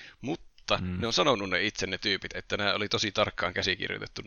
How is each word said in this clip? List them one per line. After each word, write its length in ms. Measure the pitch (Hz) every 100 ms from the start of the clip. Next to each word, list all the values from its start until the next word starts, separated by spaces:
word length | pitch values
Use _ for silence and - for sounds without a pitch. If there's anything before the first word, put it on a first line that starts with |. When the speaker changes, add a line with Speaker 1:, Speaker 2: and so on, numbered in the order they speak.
| - -
Speaker 1:
mutta 560 | 120 170 - - - 98
Speaker 2:
Mm. 200 | 90 90
Speaker 1:
ne 60 | 117
on 60 |
sanonut 360 | 113 165 113 98
ne 140 | 90
itse 240 | 101 - 92
ne 100 | 92
tyypit, 380 | 107 95 101 90
että 220 | - 101
nämä 160 | 101
oli 160 | 95 104
tosi 220 | 113 110
tarkkaan 420 | 101 101 - 87
käsikirjoitettu 680 | 95 95 92 92 101 - -